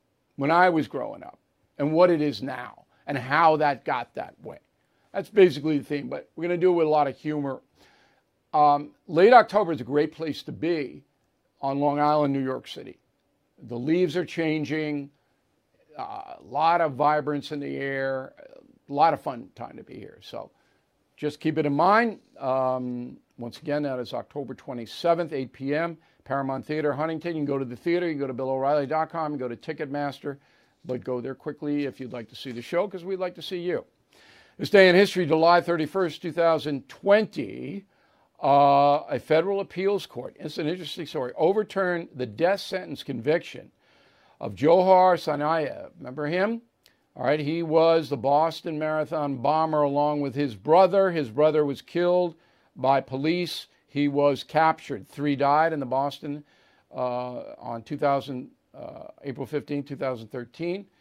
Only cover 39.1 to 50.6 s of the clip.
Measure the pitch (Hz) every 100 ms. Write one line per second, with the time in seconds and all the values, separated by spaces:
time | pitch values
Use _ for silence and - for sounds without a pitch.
39.1 | 131 - 160 180 196 196 170 190 202 -
40.1 | 120 127 - 160 165 151 185 156 - 160
41.1 | 156 127 - 165 208 214 196 185 175 170
42.1 | 127 123 104 170 196 - 185 175 139 -
43.1 | 123 117 165 - - - _ _ _ _
44.1 | _ _ _ - 92 143 180 185 185 185
45.1 | 175 - 147 147 165 143 - 135 - 131
46.1 | 135 147 175 208 233 - _ _ _ _
47.1 | - 123 151 143 165 165 160 165 165 139
48.1 | 135 127 143 160 160 180 151 156 156 151
49.1 | 160 147 131 131 156 160 151 147 143 147
50.1 | 147 143 127 147 107